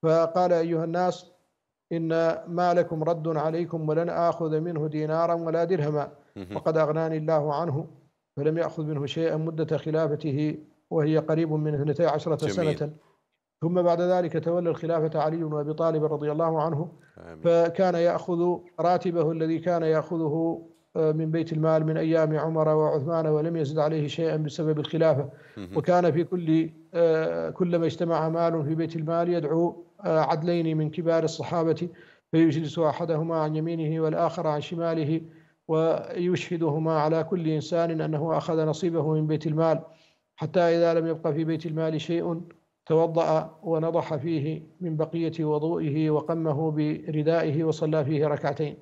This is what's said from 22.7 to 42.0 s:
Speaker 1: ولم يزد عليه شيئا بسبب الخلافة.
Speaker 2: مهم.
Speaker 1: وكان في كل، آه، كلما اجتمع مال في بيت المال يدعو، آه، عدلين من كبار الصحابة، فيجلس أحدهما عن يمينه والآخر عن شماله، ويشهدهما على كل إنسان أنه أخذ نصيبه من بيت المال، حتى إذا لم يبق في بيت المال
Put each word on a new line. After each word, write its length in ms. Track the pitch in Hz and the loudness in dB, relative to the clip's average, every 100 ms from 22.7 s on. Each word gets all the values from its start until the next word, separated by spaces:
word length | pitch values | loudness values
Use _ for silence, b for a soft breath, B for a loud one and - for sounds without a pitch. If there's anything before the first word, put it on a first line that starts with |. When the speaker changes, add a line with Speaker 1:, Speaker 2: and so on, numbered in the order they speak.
| 156 151 147 135 165 156 | 4 2 2 0 0 2
Speaker 1:
ولم 300 | 151 160 170 | 0 0 -2
يزد 220 | 143 156 | -2 0
عليه 280 | 151 160 147 | 0 0 -2
شيئا 300 | - 165 156 | -2 -2 0
بسبب 420 | 156 - 156 151 | -4 -2 -2 0
الخلافة. 500 | 147 156 160 139 131 B B B | -2 2 4 4 0 B B B
Speaker 2:
مهم. 200 | 95 98 | -4 -2
Speaker 1:
وكان 340 | - 175 175 | 2 4 4
في 120 | 151 | 2
كل، 460 | 170 180 165 160 160 - - | 0 -2 2 2 2 -6 -8
آه، 560 | 175 165 160 160 165 165 | 2 4 4 2 -2 -4
كلما 360 | 160 180 170 165 | -2 0 2 0
اجتمع 440 | 160 170 160 160 | 0 0 0 0
مال 340 | 165 170 165 143 | 2 2 0 -2
في 100 | 160 | -2
بيت 200 | 165 165 | -2 -4
المال 340 | 156 170 175 | -2 0 0
يدعو، 540 | 175 151 160 170 - - _ 190 | 0 0 0 0 -2 -20 _ 0
آه، 140 | 160 | 2
عدلين 580 | 143 165 170 170 160 156 | 2 0 0 0 0 0
من 120 | 151 | -2
كبار 340 | 151 165 165 | -2 2 2
الصحابة، 680 | 160 - 147 170 165 160 175 B B B _ | 0 -4 -4 -2 0 0 -4 B B B _
فيجلس 480 | 160 165 165 151 170 | 4 4 4 -4 0
أحدهما 600 | 156 135 170 156 165 165 | 0 0 -2 -2 0 0
عن 160 | 156 156 | 0 -2
يمينه 480 | 165 170 156 160 | -2 -2 -2 0
والآخر 440 | 156 160 170 165 160 | 0 2 0 0 -2
عن 140 | 147 | -2
شماله، 600 | 147 170 165 160 147 160 160 B B B - | -4 -4 -2 0 0 -2 -4 B B B -2
ويشهدهما 1300 | 160 165 151 - - 175 180 - 175 160 147 160 156 | 0 2 0 -4 -2 0 0 -2 -2 0 0 0 2
على 240 | 151 160 | 2 0
كل 240 | 156 180 160 | 0 -2 0
إنسان 540 | 156 135 170 170 160 | -2 -2 0 0 -2
أنه 360 | 156 156 160 156 | -2 -2 0 -2
أخذ 280 | - 160 156 | 0 0 0
نصيبه 480 | 151 180 165 151 | 0 -2 0 0
من 140 | 156 156 | 0 0
بيت 200 | 156 165 | -2 -2
المال، 320 | 151 165 160 - B B B _ _ | 0 2 2 -4 B B B _ _
حتى 240 | 156 185 | -2 2
إذا 340 | 170 170 170 165 | 4 4 4 2
لم 80 | 165 | 0
يبق 220 | 160 165 | -2 -2
في 120 | 156 | 0
بيت 220 | 160 160 165 | 0 -2 -4
المال 360 | 156 160 160 | -2 -2 -2